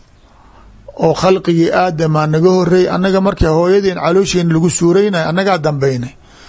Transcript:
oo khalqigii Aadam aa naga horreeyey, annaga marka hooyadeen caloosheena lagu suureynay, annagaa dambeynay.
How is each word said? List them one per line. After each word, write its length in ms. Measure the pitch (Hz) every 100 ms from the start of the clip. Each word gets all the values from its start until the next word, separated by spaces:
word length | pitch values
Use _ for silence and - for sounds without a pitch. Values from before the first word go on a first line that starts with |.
| _ - _ _ - - - - - -
oo 140 | 165
khalqigii 560 | 147 190 185 175 165 170
Aadam 420 | - 185 160 160 156
aa 120 | 156
naga 220 | 156 175
horreeyey, 400 | 185 175 180 180
annaga 300 | 175 190 190
marka 260 | 190 196 170
hooyadeen 480 | 156 175 196 196 175
caloosheena 560 | 147 185 196 180 170
lagu 160 | 160 170
suureynay, 540 | - 170 185 208 180
annagaa 340 | 160 175 196 180
dambeynay. 560 | 156 143 135 127 120 - - -